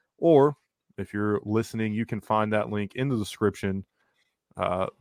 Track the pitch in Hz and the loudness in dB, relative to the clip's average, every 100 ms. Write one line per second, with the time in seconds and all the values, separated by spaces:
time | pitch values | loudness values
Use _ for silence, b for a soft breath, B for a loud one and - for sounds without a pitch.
0 | _ _ 170 151 143 143 _ _ _ - | _ _ 6 8 6 2 _ _ _ -12
1 | 98 101 104 104 104 110 110 113 110 107 | -8 -4 -2 -2 -2 -2 -2 -4 -4 -4
2 | 113 110 - 107 107 107 113 104 101 - | -4 -6 -2 0 0 0 -2 -4 -6 -4
3 | 135 123 101 - 104 - 98 95 98 _ | -2 -2 -4 -2 -2 0 -4 -4 -8 _
4 | _ _ _ _ _ - 92 90 95 - | _ _ _ _ _ -6 -2 -2 -4 -6